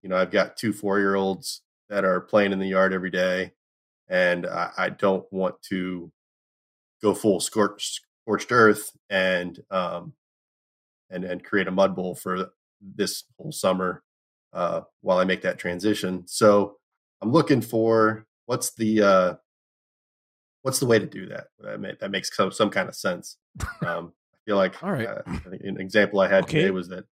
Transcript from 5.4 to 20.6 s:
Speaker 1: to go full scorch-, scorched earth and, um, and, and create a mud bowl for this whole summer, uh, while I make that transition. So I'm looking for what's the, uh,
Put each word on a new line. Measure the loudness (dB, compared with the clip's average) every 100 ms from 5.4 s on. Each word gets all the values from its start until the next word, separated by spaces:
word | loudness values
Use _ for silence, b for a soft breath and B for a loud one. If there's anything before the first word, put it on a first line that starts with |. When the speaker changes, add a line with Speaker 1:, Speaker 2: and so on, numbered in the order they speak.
| -4 -6 -8
Speaker 1:
to | -6 -6 -8 -14 _ _ _ _ _ _ _ _ _
go | 0
full | 2 2 2
scorch-, | 0 0 0 -2 -10 -10 _ _
scorched | -4 -4 2
earth | 6 6 6 -2 _ _
and, | 0 2 0 -4 -12 -6
um, | -4 -4 -6 -12 _ _ _ _ _ _ _ _ _ _
and, | -10
and | -8 -8
create | 0 0 0
a |
mud | 2 2 2
bowl | -6
for | -6 -6 -4 -6 _ _ _
this | -18 -4 -4 -4 -14 _
whole | -14
summer, | -2 0 0 -2 -6 _ _ _ _ _
uh, | -6 -4 -4 -10 _
while | 0 2
I |
make | 2 0
that | -2 -4
transition. | -6 -2 0 0 -2 -6 -8
So | 4 6 6 2 -6 _ _ _ _
I'm | 0
looking | 2 4 0
for | 2 0 2 4 4 2 _ _
what's | -6 -4 -4
the, | -2 0 4
uh, | 6 6 4 -2 _ _ _ _ _ _ _ _ _ _ _ _